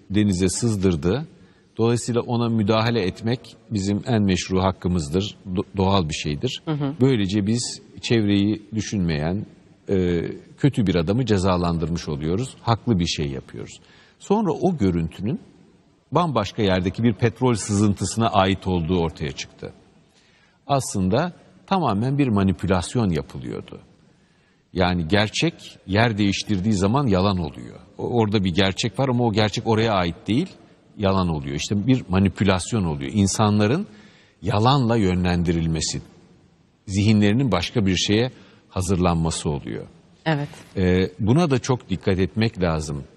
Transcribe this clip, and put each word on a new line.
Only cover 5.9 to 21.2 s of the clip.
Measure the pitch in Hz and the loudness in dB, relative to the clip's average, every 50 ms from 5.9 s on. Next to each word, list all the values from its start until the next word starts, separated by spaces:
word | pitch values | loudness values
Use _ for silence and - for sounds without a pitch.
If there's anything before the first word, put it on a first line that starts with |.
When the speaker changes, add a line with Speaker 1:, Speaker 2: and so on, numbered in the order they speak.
| 98 98 85 76 | 2 2 0 -2
Speaker 1:
bir | - | -4
şeydir. | - - 76 - - 120 131 - - - | -6 -6 -6 -6 -4 -4 -6 -6 -6 -6
Speaker 2:
Hı | 165 | -6
hı. | 151 139 147 135 160 - | -4 -4 -4 -4 -2 2
Speaker 1:
Böylece | 127 135 131 107 101 90 101 107 98 | 2 2 2 2 0 0 0 0 0
biz | 107 117 120 - - - - - - - - | 0 0 -2 -4 -6 -10 -12 -16 -20 -16 -8
çevreyi | - - 120 113 104 101 101 98 101 107 107 - - - - | -4 0 0 2 2 4 4 4 2 2 0 -4 -6 -8 -6
düşünmeyen, | 107 - - 113 101 87 82 80 73 76 82 92 107 - - - - _ - - _ _ - | -6 -6 -4 -2 -2 0 0 -2 -2 -2 -2 -4 -4 -6 -10 -16 -20 _ -20 -20 _ _ -2
e, | 98 92 90 90 87 82 98 - - - - - - - | 0 0 2 0 0 0 -2 -4 -8 -12 -16 -20 -4 0
kötü | - 139 - 135 104 | 0 0 2 2 0
bir | 95 85 | 0 0
adamı | 87 82 87 104 127 131 | 0 0 0 0 0 0
cezalandırmış | 110 104 95 90 98 90 87 87 87 85 80 82 78 87 85 - 80 | 0 0 2 2 2 2 2 0 0 -2 -2 -2 -4 -4 -4 -6 -6
oluyoruz. | 76 69 76 80 90 107 131 127 - - | -6 -4 -4 -2 -2 -2 -4 -8 -12 -8
Haklı | - 117 113 107 - 120 113 85 | -4 -2 -2 -2 0 0 0 2
bir | 85 | 0
şey | 82 - 87 76 | 0 -2 -4 -4
yapıyoruz. | 69 65 64 - - - 58 52 - - - _ _ - - - _ _ _ | -6 -6 -8 -12 -14 -14 -14 -14 -16 -18 -20 _ _ -20 -20 -20 _ _ _
Sonra | - - 196 226 214 165 | -4 -2 0 0 0 0
o | - - - 190 180 135 | -2 0 0 0 0 2
görüntünün | 101 95 85 85 82 80 - - 92 113 175 - - - - - - _ _ _ _ _ _ _ _ - | 0 2 2 0 -2 -4 -6 -6 -6 -6 -6 -6 -10 -14 -20 -20 -20 _ _ _ _ _ _ _ _ -2
bambaşka | 135 165 180 160 123 113 101 - - - | 0 0 0 0 0 -2 -2 -2 -2 0
yerdeki | 107 95 92 92 87 98 - - | 0 2 2 2 0 -2 -2 0
bir | 113 120 104 | 0 0 0
petrol | - 117 113 - - 127 127 117 | 0 0 -2 0 0 0 0 0
sızıntısına | 95 - - 101 101 107 104 95 - 98 - - 113 113 - | 0 0 0 2 2 4 2 2 0 -4 -4 -2 -2 -2 0
ait | - 101 95 98 95 - - | 2 2 2 2 0 0 -2
olduğu | 95 92 87 80 80 92 90 | -2 -2 0 0 0 0 0
ortaya | 82 80 - - 80 69 | 0 -2 -4 -6 -8 -8
çıktı. | 67 - - - - - - - - - _ _ _ _ _ _ _ _ _ _ _ _ _ _ _ _ _ | -8 -10 -12 -14 -16 -16 -16 -16 -16 -18 _ _ _ _ _ _ _ _ _ _ _ _ _ _ _ _ _
Aslında | - 143 135 - - - 101 92 92 107 143 | -2 -2 -2 -2 -2 -2 -2 0 2 2 0